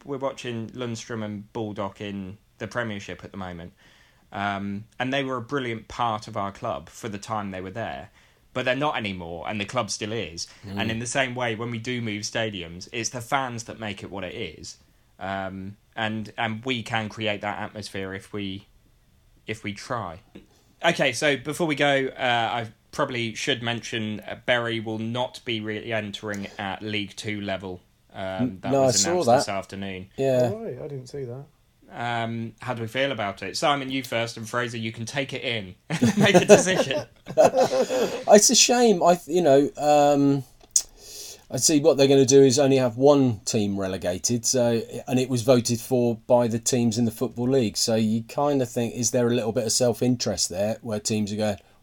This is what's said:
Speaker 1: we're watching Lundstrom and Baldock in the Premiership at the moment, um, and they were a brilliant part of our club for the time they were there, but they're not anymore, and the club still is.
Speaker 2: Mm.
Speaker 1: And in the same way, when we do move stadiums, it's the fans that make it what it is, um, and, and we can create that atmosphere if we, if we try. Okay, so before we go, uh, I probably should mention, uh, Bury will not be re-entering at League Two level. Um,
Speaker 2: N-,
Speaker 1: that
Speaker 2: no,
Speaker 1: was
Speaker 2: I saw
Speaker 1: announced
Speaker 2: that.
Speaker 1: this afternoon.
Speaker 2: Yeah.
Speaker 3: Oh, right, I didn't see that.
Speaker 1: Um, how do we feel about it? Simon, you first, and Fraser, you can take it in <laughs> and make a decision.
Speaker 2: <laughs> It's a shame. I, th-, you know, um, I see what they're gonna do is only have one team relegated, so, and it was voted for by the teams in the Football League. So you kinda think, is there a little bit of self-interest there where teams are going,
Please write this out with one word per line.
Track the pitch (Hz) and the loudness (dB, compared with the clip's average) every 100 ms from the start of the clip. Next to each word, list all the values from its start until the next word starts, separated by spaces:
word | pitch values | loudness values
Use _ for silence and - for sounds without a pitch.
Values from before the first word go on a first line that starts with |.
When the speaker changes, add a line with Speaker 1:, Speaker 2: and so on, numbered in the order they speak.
| - | -10
Speaker 1:
we're | 135 | -6
watching | 135 - 127 113 113 | -6 -6 -8 -8 -8
Lundstrom | 127 123 113 - 117 | -8 -8 -8 -8 -8
and | 107 104 104 | -6 -8 -10
Baldock | 120 110 104 98 - | -8 -8 -6 -8 -8
in | 104 98 92 98 _ _ | -8 -8 -10 -14 _ _
the | 110 | -8
Premiership | 123 117 101 - 87 | -6 -6 -8 -10 -14
at | 98 | -14
the | 101 | -12
moment, | 92 87 87 _ _ _ _ _ _ | -12 -12 -16 _ _ _ _ _ _
um, | 101 101 98 101 101 113 - | -6 -4 -4 -6 -8 -12 -8
and | 127 | -4
they | 139 | -2
were | 131 127 | -4 -6
a | |
brilliant | 113 139 123 113 - | -4 -6 -4 -8 -10
part | - 120 107 117 | -4 -2 -2 -6
of | 110 | -6
our | 98 | -6
club | - 120 76 85 | -6 -6 -6 -10
for | - 117 | -14 -10
the | 101 | -10
time | - 110 101 | -6 -6 -6
they | 92 | -8
were | 95 | -10
there, | 110 98 67 82 _ _ _ _ | -8 -8 -10 -14 _ _ _ _
but | 127 127 | -4 -2
they're | 131 | 0
not | 151 120 | -2 -2
anymore, | 104 92 85 85 - | -6 -6 -8 -10 -8
and | 107 | -6
the | 101 | -4
club | 127 107 | -4 -4
still | - 104 | -6 -6
is. | 113 85 85 - - 101 | -6 -6 -10 -14 -14 -10
Speaker 2:
Mm. | 98 | -4
Speaker 1:
And | 113 | -4
in | 113 | -4
the | 117 | -2
same | 139 131 | -2 -2
way, | 123 123 107 | -2 -4 -2
when | 120 | -4
we | 117 | -6
do | 120 123 | -6 -4
move | 113 104 | -4 -6
stadiums, | 104 120 110 101 82 87 - | -4 -4 -4 -4 -10 -12 -10
it's | 123 113 | -8 -6
the | 127 | -8
fans | 117 139 127 117 - | -4 -2 -2 -8 -12
that | 95 | -10
make | 110 98 | -10 -8
it | 98 | -10
what | 95 90 | -10 -10
it | - | -8
is, | 87 - - - _ _ _ - | -10 -12 -18 -18 _ _ _ -12
um, | 95 98 95 95 95 101 _ - | -6 -6 -6 -8 -12 -16 _ -6
and, | 110 110 104 - | -4 -4 -8 -6
and | 113 110 131 | -4 -4 -4
we | 123 | -6
can | 110 113 107 | -4 -4 -4
create | 117 107 104 | -6 -4 -4
that | 104 95 | -6 -6
atmosphere | 107 107 98 98 95 | -10 -10 -12 -10 -10
if | 95 - | -10 -10
we, | 104 101 95 - _ _ _ _ _ _ _ - | -10 -8 -10 -14 _ _ _ _ _ _ _ -12
if | 107 | -10
we | 107 | -8
try. | 101 - 123 95 82 _ - - _ _ _ | -10 -6 -6 -6 -12 _ -20 -20 _ _ _
Okay, | 170 170 143 | 0 2 0
so | 120 151 135 | 2 0 0
before | 139 143 170 | -4 -2 -2
we | 143 | 2
go, | 143 139 131 - | 4 4 0 -2
uh, | 127 120 113 | 0 2 0
I | 120 113 - _ | -2 -6 -14 _
probably | - 139 123 113 | -4 -2 -2 -6
should | 104 - 123 | -4 -2 -2
mention, | 117 117 - 117 107 107 - | -2 -4 -4 -4 -4 -6 -10
uh, | - - | -8 0
Bury | 120 117 113 | 0 0 -4
will | 110 110 | -6 -6
not | 113 123 127 - - | -4 -4 -6 -8 -6
be | 110 | -6
re-entering | 107 107 117 110 104 98 107 101 98 - | -4 -6 -4 -4 -4 -8 -8 -8 -8 -8
at | 101 92 | -8 -6
League | 107 107 101 - | -6 -6 -6 -10
Two | 113 104 | -10 -8
level. | 101 95 98 87 _ _ _ | -6 -6 -8 -12 _ _ _
Um, | 107 | -10
Speaker 2:
N-, | 95 95 123 92 | -8 -4 -4 -4
Speaker 1:
that | - | -2
Speaker 2:
no, | 135 | 2
Speaker 1:
was | 135 - | 4 4
Speaker 2:
I | |
saw | 165 | 2
Speaker 1:
announced | 180 135 | 2 4
Speaker 2:
that. | 127 | 4
Speaker 1:
this | 123 | 2
afternoon. | 98 - 98 98 92 98 - | -4 -6 -10 -10 -10 -12 -2
Speaker 2:
Yeah. | 135 127 123 | 2 2 2
Speaker 3:
Oh, | 220 | -2
right, | 220 127 | -8 -10
I | 147 | -10
didn't | 139 127 | -12 -12
see | 143 | -10
that. | 123 127 143 _ _ _ - | -10 -12 -16 _ _ _ -18
Speaker 1:
Um, | 180 120 117 113 117 113 - | -8 -4 -2 -4 -4 -8 -10
how | 127 117 | -8 -6
do | |
we | 110 | -4
feel | 131 139 | -2 -2
about | 113 101 98 | 0 -4 -6
it? | 95 - | -8 0
Simon, | 160 143 131 | 2 2 0
you | 135 | -6
first, | 123 117 117 117 | -4 -4 -4 -6
and | 110 | -6
Fraser, | 120 123 117 | -4 -4 -4
you | 113 | -8
can | 117 113 | -8 -6
take | 147 135 | -6 -6
it | 131 | -6
in | 123 113 95 - | -4 -6 -8 -16
<laughs> | _ | _
and | 160 233 208 | 0 2 4
make | 208 185 | 8 8
a | - | 10
decision. | 208 180 180 131 131 - _ - - | 8 8 0 0 -4 -6 _ -4 4
Speaker 2:
<laughs> | |
It's | - 262 262 262 226 262 220 247 - 208 - | 6 6 2 2 0 0 -2 -2 8 8 10
a | 240 | 6
shame. | - 247 240 180 | 4 6 6 6
I, | 160 175 | 4 4
th-, | - 180 | 2 2
you | |
know, | 160 139 143 - | 6 6 6 0
um, | 147 147 143 143 139 139 127 - - - - - - - - - _ | 4 6 6 6 4 2 -2 -18 -6 -6 -6 -14 -18 -16 -16 -18 _
I | 127 | 0
see | - 151 | 4 6
what | 156 135 | 6 6
they're | 135 | 8
gonna | 139 131 | 8 8
do | 139 | 10
is | 135 127 | 10 8
only | 135 135 | 4 4
have | 127 117 | 2 4
one | 139 143 131 104 - | 6 8 4 0 -2
team | 117 101 98 | 0 0 0
relegated, | 92 92 90 92 - 120 - | -4 -2 -2 -2 -2 0 0
so, | 127 117 117 - 120 - | 2 2 2 -2 -10 -2
and | 127 | 0
it | 127 | 2
was | 127 | 0
voted | 107 123 113 117 | 4 4 4 -2
for | - 127 120 113 - | 0 0 2 0 4
by | 123 120 | 4 4
the | 117 | 0
teams | - 127 117 110 | 0 2 2 2
in | 117 | 0
the | |
Football | - 120 - 123 | 0 -6 -2 2
League. | 135 107 - | 2 2 0
So | - 113 | 0 2
you | 110 113 | 2 0
kinda | 113 - 147 143 123 | -4 -2 0 0 0
think, | 123 117 120 | -2 -4 -2
is | 110 | 0
there | 123 120 | 2 2
a | |
little | 123 110 | 2 0
bit | 123 110 | -2 0
of | |
self-interest | - 123 107 123 123 117 92 - | 2 2 2 0 0 -2 -2 -4
there | 87 104 110 | -2 -2 -2
where | 120 107 | -6 -6
teams | 104 107 101 | -2 -2 -2
are | 104 | -2
going, | 107 98 _ _ | -2 -4 _ _